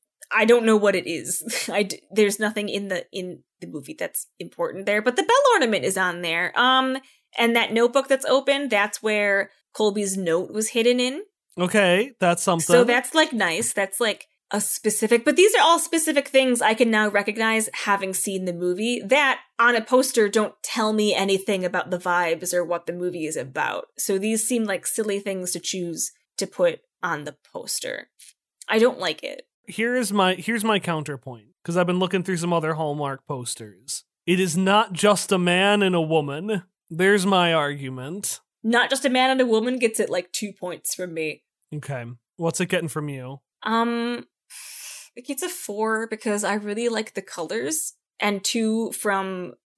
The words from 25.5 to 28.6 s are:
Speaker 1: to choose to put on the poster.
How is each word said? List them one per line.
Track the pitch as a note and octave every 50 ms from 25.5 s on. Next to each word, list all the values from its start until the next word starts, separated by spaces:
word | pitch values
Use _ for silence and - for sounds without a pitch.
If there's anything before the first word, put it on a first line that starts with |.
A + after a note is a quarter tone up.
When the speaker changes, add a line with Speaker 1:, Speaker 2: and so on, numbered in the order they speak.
Speaker 1:
to | - E3+
choose | - - - F#3 F3 E3+ D#3+ D#3+ - - - _ _ _ -
to | - G3
put | F#3 - - F3+ E3+ E3 - _ _ _ -
on | - F3 D#3+ D3+ C#3+
the | C#3+ C#3+ _ _ _
poster. | - - - - - - - - - - - _ _ - - - _ _ _ _ _ _